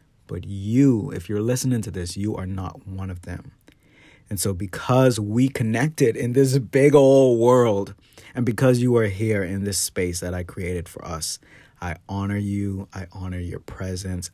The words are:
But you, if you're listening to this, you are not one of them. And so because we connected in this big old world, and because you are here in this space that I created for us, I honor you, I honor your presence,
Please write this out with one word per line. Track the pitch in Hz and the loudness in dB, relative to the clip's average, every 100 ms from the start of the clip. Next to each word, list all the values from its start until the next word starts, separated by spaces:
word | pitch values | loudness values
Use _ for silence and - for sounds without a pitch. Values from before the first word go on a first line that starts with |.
| _ _ _ | _ _ _
But | 90 | -12
you, | 92 98 101 120 139 117 98 | -10 -8 0 4 4 4 -2
if | - 85 | -8 -6
you're | 104 | -4
listening | 110 127 135 123 | -2 -2 0 -2
to | 107 | -4
this, | 92 87 - | -8 -8 -6
you | 104 107 | -6 -6
are | 92 | -8
not | 95 95 - - | -8 -10 -12 -14
one | 95 95 | -10 -10
of | 90 | -10
them. | 90 90 - _ _ _ _ _ _ _ _ | -12 -14 -16 _ _ _ _ _ _ _ _
And | 104 | -6
so | 104 | -4
because | 90 98 - - 127 131 110 | -4 -8 -8 0 4 4 2
we | 104 113 131 | 0 0 0
connected | - 113 113 202 156 131 110 | 0 -2 0 0 2 0 2
in | 120 | 0
this | 120 135 135 | 2 2 2
big | 107 135 143 | 0 4 6
old | 147 135 135 131 120 | 8 8 8 6 6
world, | 117 127 120 101 95 - _ _ - - | 6 6 4 2 -4 -10 _ _ -12 -4
and | 120 | -4
because | 107 131 123 | 2 2 4
you | 123 120 | 2 2
are | 110 | 2
here | 98 110 104 | -2 -2 -2
in | 90 98 | -2 -4
this | 101 95 | -4 -4
space | - - 90 87 | -4 -4 -4 -4
that | 87 | -6
I | 90 | -8
created | 90 - 90 90 82 | -8 -10 -6 -6 -8
for | - - | -14 -12
us, | 80 - - _ - _ _ | -10 -8 -10 _ -20 _ _
I | 90 82 - | -12 -12 -10
honor | 98 98 101 | -6 -4 -4
you, | 101 101 101 95 98 | -4 -4 -6 -8 -10
I | 95 90 | -14 -16
honor | 98 92 90 | -12 -10 -8
your | 87 - | -8 -12
presence, | - - 95 90 95 90 85 | -14 -12 -8 -8 -8 -8 -10